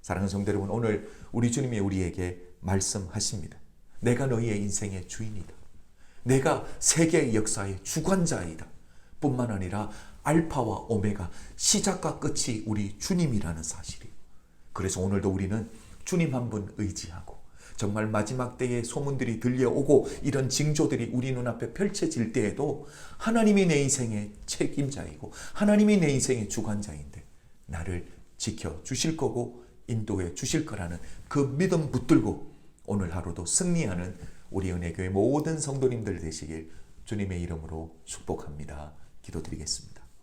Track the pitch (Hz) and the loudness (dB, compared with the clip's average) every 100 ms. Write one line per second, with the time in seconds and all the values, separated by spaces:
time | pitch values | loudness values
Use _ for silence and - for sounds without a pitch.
0 | - 101 98 101 101 101 98 110 113 101 | -4 -2 0 0 0 0 0 0 2 0
1 | - - - 117 117 127 131 113 98 95 | -4 -14 -6 2 2 2 0 0 0 2
2 | 90 90 90 90 - - 85 95 190 - | 0 0 -4 -4 -14 -10 0 2 2 -2
3 | 85 107 98 101 78 - - - - - | -4 -2 -2 -4 -8 -12 -18 -20 -14 0
4 | 117 120 135 117 117 101 104 98 107 95 | 2 4 2 2 2 0 0 -2 -2 -6
5 | 87 - 107 101 85 - - - - - | -8 -8 -6 -6 -10 -12 -16 -18 -20 -20
6 | - - 120 131 147 147 - - - 156 | -18 -8 4 4 4 0 -2 -2 2 4
7 | 165 165 127 107 101 - 98 95 - - | 6 6 4 2 2 -2 -4 -6 -4 -2
8 | - 190 165 117 90 80 - - - - | 2 4 4 0 -4 -8 -12 -14 -18 -20
9 | - - 147 123 120 98 90 101 101 - | -18 -2 0 2 0 -2 -2 -4 -6 -8
10 | - - - 160 160 143 120 95 - 107 | -16 -6 2 4 4 0 -2 -2 0 2
11 | 98 101 87 - - - - 208 196 180 | 2 0 -4 -8 -12 -2 2 4 2 0
12 | 160 147 - - - 110 110 104 101 - | -2 -2 -2 0 -2 -2 -2 -2 -2 -4
13 | - 180 160 107 85 80 80 - - - | 0 2 4 2 0 -4 -6 -8 -10 -12
14 | - - - - - - - - 95 92 | -12 -12 -12 -16 -20 -20 -12 -4 -2 0
15 | 98 101 95 92 95 110 101 - - - | 2 4 2 2 0 -2 -4 -12 -16 -12
16 | - 180 160 127 120 104 98 - 101 95 | -2 2 2 0 -2 -4 -6 -4 -4 -4
17 | 87 85 - - - - - - 101 104 | -10 -12 -12 -14 -14 -18 -14 -4 -2 0
18 | 107 107 104 127 123 - 127 120 117 - | 0 0 0 -2 -4 -2 0 0 -2 -2
19 | 139 131 123 110 123 127 123 - 143 143 | -2 0 0 2 2 4 4 4 6 6
20 | - - 143 139 131 - 151 151 147 127 | 6 -2 0 2 2 2 2 4 4 2
21 | 117 123 131 127 123 113 113 - 202 - | 0 0 0 0 -2 -2 -6 0 -2 0
22 | 165 - 107 - 107 90 147 - - - | -2 0 0 2 2 2 -2 -2 -8 -14
23 | - - 226 226 214 202 185 147 139 120 | -14 -4 2 6 8 8 8 6 4 2
24 | 117 107 104 - - - 139 - 139 113 | 0 -2 -4 -10 -8 -2 0 0 -2 -2
25 | 85 76 - - - - 208 208 208 208 | -8 -10 -14 -12 -8 2 6 8 8 8
26 | 156 135 - 123 101 - 104 104 95 76 | 6 4 2 2 0 -2 -2 -2 -4 -10
27 | 71 - - - - - - 80 82 87 | -12 -14 -18 -20 -20 -20 -10 -6 -4 -4
28 | - - - - - 104 82 80 - 127 | -6 -14 -20 -6 -4 -4 -6 -8 -6 0
29 | 160 160 127 113 120 - - - - 113 | 0 2 0 0 -4 -8 -20 -20 -4 -4
30 | 104 95 87 - - - - 101 85 87 | 0 0 0 -4 0 0 0 -6 -6 -6
31 | - - - 147 139 135 185 175 143 123 | -8 -10 -2 0 2 2 2 4 2 -2
32 | - 151 104 - - - - - - 101 | 6 6 6 -2 -8 -14 -20 -20 -4 -2
33 | 87 90 87 85 85 - 180 170 131 87 | 0 -4 -6 -6 0 2 4 2 2 -2
34 | 90 98 - - - - 92 87 85 82 | -4 -8 -12 -14 -6 -4 -2 -2 -2 -2
35 | 92 98 113 143 151 160 143 135 127 120 | 0 4 4 4 2 -2 -2 2 2 2
36 | 104 90 82 - 76 80 80 - - - | -4 -4 -6 -8 -8 -10 -10 -14 -16 -16
37 | - 101 95 90 85 80 78 80 82 - | -6 -4 -2 -2 -4 -6 -6 -8 -10 -14
38 | - - - 85 - 73 73 73 73 - | -14 -12 -6 -6 -4 -10 -10 -10 -12 -14
39 | - - - 87 80 76 73 - - - | -16 -16 -10 -8 -6 -8 -6 -6 -6 -16
40 | - - | -16 -20